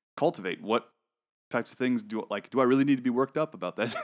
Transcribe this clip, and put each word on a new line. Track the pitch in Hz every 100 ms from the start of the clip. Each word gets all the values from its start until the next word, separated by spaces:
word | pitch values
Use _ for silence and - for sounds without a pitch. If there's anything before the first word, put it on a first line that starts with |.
| _ -
cultivate | 156 170 92 82
what | 87 110 - _ _ _ _ _ -
types | 123 113
of | -
things | 127 123
do, | 104 110 -
like, | 101 -
do | 127
I |
really | 127 135 139
need | 135
to |
be | 123
worked | 120 135 151
up | 156
about | - 90 92
that, | 113 659